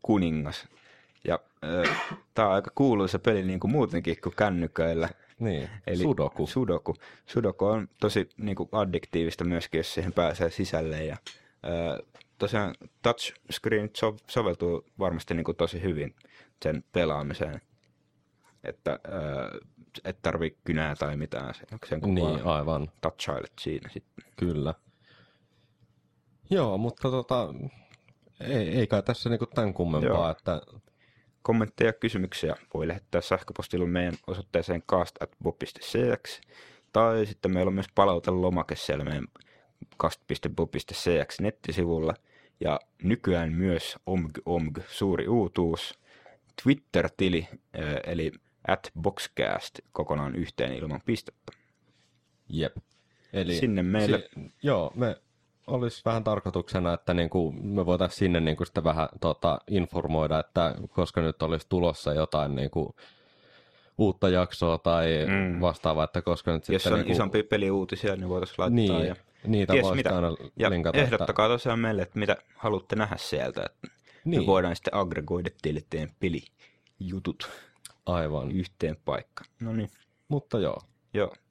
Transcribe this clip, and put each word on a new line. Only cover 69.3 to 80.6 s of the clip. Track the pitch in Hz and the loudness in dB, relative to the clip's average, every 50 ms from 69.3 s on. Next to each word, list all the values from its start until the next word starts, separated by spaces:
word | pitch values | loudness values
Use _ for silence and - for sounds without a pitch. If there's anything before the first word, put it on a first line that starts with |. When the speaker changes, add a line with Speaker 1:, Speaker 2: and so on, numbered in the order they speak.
| _ _ - | _ _ -2
Speaker 2:
niitä | 107 110 104 98 90 | 2 2 4 4 4
Speaker 1:
ties | 95 92 | 4 6
Speaker 2:
voisi | 95 95 92 | 4 4 2
Speaker 1:
mitä. | 139 - - 95 | 2 2 2 2
Speaker 2:
aina | 90 85 85 82 - - - - | 2 2 0 0 -4 -8 -10 -2
Speaker 1:
Ja | - 110 95 | 2 2 4
Speaker 2:
linkata, | 87 85 80 82 - 143 | 4 2 2 2 4 4
että | 139 | 4
Speaker 1:
ehdottakaa | 123 117 101 85 - 104 110 107 113 | 4 2 2 2 2 4 4 4 4
tosiaan | 120 117 - 131 113 113 | 4 2 0 0 0 0
meille, | 113 113 107 98 | 0 0 0 0
että | 92 - - 110 | -2 -2 -2 0
mitä | 104 101 101 - - _ _ | 2 2 0 0 -4 _ _
haluatte | - - 113 104 92 - - - | -4 -2 0 0 -2 -2 -2 -2
nähdä | 110 107 101 95 | 0 0 -2 -2
sieltä, | - - - - 73 64 64 - 52 50 | -6 -4 -4 -2 -2 -2 -4 -4 -6 -6
että | - - _ - - | -8 -10 _ -18 -18
me | _ _ _ - - - - | _ _ _ -20 -16 -8 -2
Speaker 2:
Niin. | 160 170 135 - | 0 2 2 4
Speaker 1:
voidaan | 98 95 92 90 90 85 | 6 6 4 4 2 0
sitten | - - - - | -2 -4 -2 0
aggregoida | 101 95 87 80 82 76 78 90 90 87 - - _ | 0 0 -2 -2 -6 -4 -2 -2 -2 -4 -4 -6 _
teille | - 78 76 76 - - | -4 -4 -2 -4 -6 -6
teidän | - 76 78 76 - - | -6 -6 -6 -8 -6 -4
pelijutut | - 90 80 - - - _ _ - _ _ _ _ _ _ - 95 90 92 95 - 90 - - - - - - - - _ _ - - - _ - | -2 -2 -2 -4 -6 -12 _ _ -20 _ _ _ _ _ _ -10 -8 -6 -6 -6 -4 -6 -6 -6 -10 -16 -16 -18 -20 -20 _ _ -20 -20 -20 _ -4
Speaker 2:
Aivan. | - 90 85 80 76 76 71 65 69 | -2 0 0 0 0 -2 -4 -4 -2
Speaker 1:
yhteen | 78 92 90 - _ - 87 78 76 - _ | -2 -4 -4 -4 _ -4 -4 -4 -4 -4 _
paikkaan. | - 67 - - _ _ - - - _ - | -4 -4 -4 -6 _ _ -20 -20 -20 _ -10
No | 117 113 | -8 -6
niin. | 113 113 107 98 - _ _ _ _ _ _ - | -4 -4 -6 -6 -10 _ _ _ _ _ _ -4
Speaker 2:
Mutta | 147 139 - - - | -4 -4 -2 -2 -2
joo. | 110 | 0